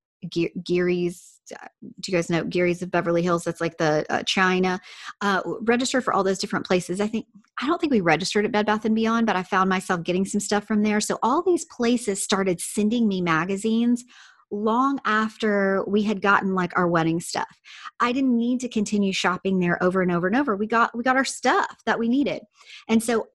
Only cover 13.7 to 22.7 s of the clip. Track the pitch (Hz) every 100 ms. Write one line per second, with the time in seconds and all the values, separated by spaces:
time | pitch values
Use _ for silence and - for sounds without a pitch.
13.7 | 226 240 240 - - - _ _ 208 214
14.7 | 226 269 277 - 214 220 - 220 202 196
15.7 | 190 - 202 208 202 202 202 190 185 175
16.7 | - 180 170 165 165 - - - - -
17.7 | - - - 240 247 269 233 233 254 247
18.7 | 220 202 208 196 185 185 180 196 190 175
19.7 | 170 180 190 180 175 180 233 285 196 220
20.7 | 233 233 233 247 262 262 - 247 381 -
21.7 | - - 196 226 262 233 147 - _ -